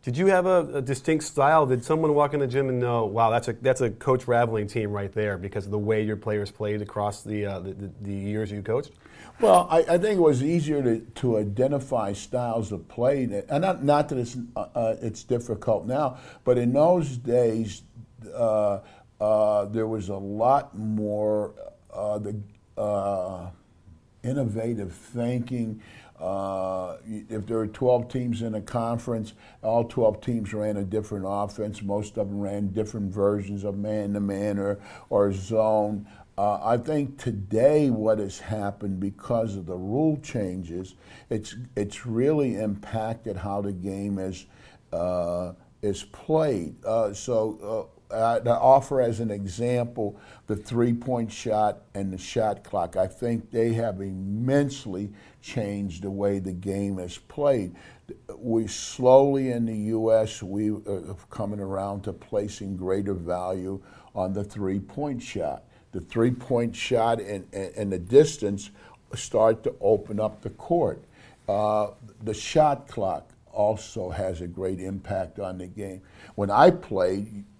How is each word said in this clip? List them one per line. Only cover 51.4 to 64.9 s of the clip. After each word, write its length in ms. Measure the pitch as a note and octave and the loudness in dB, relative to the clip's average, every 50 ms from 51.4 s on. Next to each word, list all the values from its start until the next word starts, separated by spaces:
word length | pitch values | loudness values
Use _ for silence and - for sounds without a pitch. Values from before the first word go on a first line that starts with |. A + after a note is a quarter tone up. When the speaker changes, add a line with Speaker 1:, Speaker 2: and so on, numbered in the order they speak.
| - A#2+ G#2+ G#2+ G#2+ G#2 G2 - - _ - | -2 0 2 2 2 2 0 -4 -14 _ -8
Speaker 2:
and 180 | G2+ G2 F#2+ | -6 -6 -4
the 60 | F#2 | -6
shot 460 | F#2 - - - A#2+ A2 G#2+ G2+ - - | -8 -10 -4 -2 0 0 0 -2 -4 -8
clock. 320 | - - F#2+ E2+ F2 - | -4 -2 -2 -2 -2 0
I 100 | F#2+ F#2 | 0 0
think 460 | F#2+ - - B2 A#2+ A#2 A2+ A2+ - | 0 -2 -4 -2 -2 -2 -2 -4 -4
they 220 | - A#2 A2+ A#2 A2+ | 0 0 2 2 2
have 280 | A#2 A#2 A2 F#2+ F#2 | 0 0 -2 -4 -4
immensely 1080 | G2 G2 F#2+ F#2+ F#2+ G2 G2+ G#2+ B2 B2+ C#3 C#3+ C#3+ C3+ C3 - - A2+ F#2 F#2+ G#2 G2+ - - - - - _ | -8 -8 -6 -6 -6 -4 -4 -2 0 2 4 4 2 2 -4 -8 -10 -8 -6 -6 -6 -8 -10 -16 -20 -20 -20 _
changed 640 | - - - B2 G#2+ G2+ G2+ G2+ G2+ F#2+ E2 E2+ | -18 -8 -6 -4 -4 -4 -4 -4 -4 -6 -6 -8
the 100 | G2 G2 | -8 -8
way 280 | G2 G2 G2+ G2+ G2+ G2 | -4 0 0 0 0 0
the 120 | F#2 F#2+ | -2 -6
game 460 | F2+ F2 F#2 G2 F#2+ G2+ G2+ G2 G2 | -8 -6 -6 -4 -4 -2 -2 -2 -4
is 220 | F#2 F2+ F2+ - - | -4 -6 -10 -12 -16
played. 560 | - _ - - C#3+ C#3+ C#3 A#2 F#2+ F2 - - - - - - _ - - - - - - | -18 _ -6 0 2 4 4 2 0 -4 -8 -14 -20 -20 -20 -20 _ -18 -18 -18 -14 -16 -14
We 300 | - - A#2+ A2+ A2+ A2+ | -8 -4 0 0 0 0
slowly 840 | G#2 - - - - - - B2 B2 C3 C3+ C#3 C#3+ C#3 C3+ C3 C3 | -2 -6 -8 -10 -10 -6 2 8 10 10 10 10 8 2 0 0 -2
in 140 | A#2+ A#2+ A#2 | -2 -2 -2
the 100 | A2+ A2+ | -2 -2
U 360 | G#2+ G#2 G#2+ A2+ A2 A2 A2 | -2 -2 0 0 0 4 4
S, 300 | A2+ A2 G#2+ G#2 - - | 4 4 4 0 -4 -10
we, 300 | G#2 F2+ G2 G#2 G#2+ G#2+ | -8 -6 -2 0 0 0
uh, 40 | G#2+ F2 - | -2 -2 -4
are 300 | G2+ G2+ F2+ D#2+ D#2+ G2 - - _ | -6 -6 -6 -6 -10 -12 -14 -14 _
coming 300 | - - G#2+ G2+ G#2 G2+ | -8 -6 -6 -4 -4 -6
around 440 | G2 F#2+ G2 F#2+ G2 G2+ G2+ G2 G2 | -6 -4 -4 -4 -4 -4 -6 -6 -6
to 80 | G#2 F#2 | -8 -10
placing 600 | - - - - G#2 G2+ G#2 - - G#2 G2 G2 | -10 -10 -4 -2 -2 -2 -2 -8 -10 -8 -8 -6
greater 380 | F2+ F#2 F#2 F#2+ G2+ G2 G2+ G2 | -4 -2 0 0 0 0 -2 -4
value 720 | F2+ E2+ E2 F2 F2+ F2+ F#2 F#2+ F#2+ F2+ F#2+ G2 F#2+ - - - - - - _ | -4 -2 -4 -4 -2 -2 -4 -4 -4 -4 -6 -8 -10 -12 -18 -20 -20 -20 -10 _
on 180 | G#2 F#2 F#2 F#2+ | -4 -2 -2 -2
the 100 | G#2 G2+ | -4 -6
three-point 800 | G2+ - G#2 G2+ F#2+ G2 G2+ G2+ - | -6 -6 -4 -4 -2 -2 -2 -4 -6